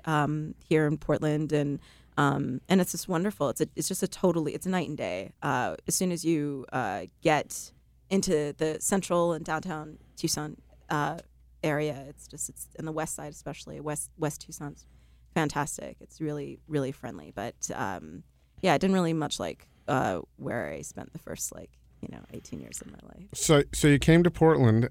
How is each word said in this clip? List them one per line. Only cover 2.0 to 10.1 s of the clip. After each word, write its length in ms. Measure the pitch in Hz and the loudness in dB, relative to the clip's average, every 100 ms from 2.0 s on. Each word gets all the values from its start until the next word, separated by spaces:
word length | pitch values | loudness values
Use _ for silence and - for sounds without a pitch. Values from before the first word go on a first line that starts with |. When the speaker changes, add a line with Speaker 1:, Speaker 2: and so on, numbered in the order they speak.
| - - | -6 2
Speaker 1:
um, 420 | 143 139 135 131 - | 2 2 -2 -4 2
and 140 | 190 | 4
it's 100 | 180 | 4
just 160 | 170 - | -2 -2
wonderful. 420 | 170 202 - 139 | -2 -2 0 0
It's 120 | - | 0
a, 60 | 151 - | -2 -4
it's 120 | - | -6
just 160 | 190 | -2
a 40 | 190 | -4
totally, 460 | - 185 165 151 | 0 2 2 -2
it's 120 | 151 185 | -4 -2
a 40 | |
night 180 | 185 147 | -2 -2
and 80 | 147 | -4
day. 340 | 101 90 98 - | -4 -6 -8 -6
Uh, 360 | 143 127 104 78 - | -2 0 -2 -4 -4
as 80 | - | -2
soon 160 | 185 | 0
as 140 | 170 160 | 0 0
you, 400 | 160 147 139 - | 0 0 -6 -6
uh, 300 | 131 107 95 90 _ | -4 -4 -4 -8 _
get 500 | 165 151 - - - - _ _ - | 2 4 2 -8 -14 -20 _ _ -2
into 420 | 196 190 156 147 - | 0 2 0 0 -2
the 200 | 156 156 | -2 -2
central 540 | - 196 - 175 170 | 0 0 2 2 2
and 100 | 160 165 | 0 -4
downtown 520 | 156 185 156 156 - - | -4 -4 -8 -10 -16 -20